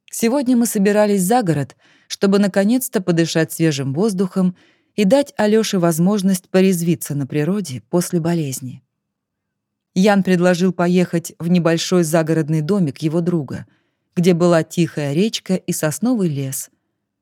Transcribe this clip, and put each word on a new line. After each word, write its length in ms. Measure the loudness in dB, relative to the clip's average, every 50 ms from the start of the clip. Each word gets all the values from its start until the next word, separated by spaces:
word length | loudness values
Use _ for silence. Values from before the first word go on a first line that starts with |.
| _ _
Сегодня 460 | -6 -2 -2 0 0 0 0 2 2
мы 100 | 2 0
собирались 560 | 0 0 0 2 2 4 2 2 2 2 0 2
за 200 | 2 0 0 2
город, 340 | 0 0 -2 -4 -6 -10 _ _ _ _ _ _ -16
чтобы 300 | -6 -2 0 2 2 2
наконец-то 640 | 2 2 0 0 2 2 2 0 -2 -2 -4 -4 -2
подышать 500 | 0 0 0 0 0 0 -2 -2 -2 -2
свежим 400 | 0 0 0 0 -2 -4 -4 -2
воздухом 640 | -2 -2 -2 0 -2 -4 -2 -2 -2 -2 -2 -2 -6 _ _ _ _ _ _ _
и 100 | 0 2
дать 300 | 4 4 4 2 0 -2
Алеше 420 | -2 0 2 2 2 2 0 0 0
возможность 680 | 2 2 2 2 2 2 2 2 0 0 0 -2 -4 _
порезвиться 680 | 2 4 4 4 2 2 0 -2 -2 -2 -4 -6 -6
на 120 | -6 -6
природе 560 | -4 -2 -2 -2 -2 -2 -4 -4 -8 -10 -12 -8 _
после 280 | -2 -2 -2 -2 -2 -2
болезни. 640 | -2 0 -2 -2 -2 -4 -6 -8 -10 -12 -14 -16 _ _ _ _ _ _ _ _ _ _ _ _ _ _ _ _ _ _ _ _ _ _ _
Ян 280 | 2 2 4 4 2 2
предложил 500 | 2 2 2 2 2 2 2 0 -2 0
поехать 600 | 0 -2 0 2 0 0 0 -2 -4 -6 -6 -12 -8
в 100 | -4 0
небольшой 540 | 0 0 2 2 0 0 -2 0 0 0 0
загородный 600 | 2 0 0 0 0 0 -2 0 -2 -2 -2 -2
домик 360 | -2 0 0 0 -2 -2 -4
его 220 | -4 -4 -2 -2
друга, 460 | -2 -2 -2 -2 -4 -6 -10 -14 -14 -18 _ _ _ _ _ _ _ _ _
где 180 | 0 2 2 4
была 300 | 4 4 4 4 2 0
тихая 500 | 0 -2 -2 -2 -2 -2 -6 -6 -2 0
речка 420 | 0 0 -2 -2 -6 -6 -4 -4
и 180 | -4 -4 -6 -6
сосновый 560 | -4 -4 -4 -4 -2 -2 -2 0 0 0 -2
лес, 420 | -2 -4 -6 -8 -8 -10 -12 -14 _ _ _ _ _ _ _ _ _ _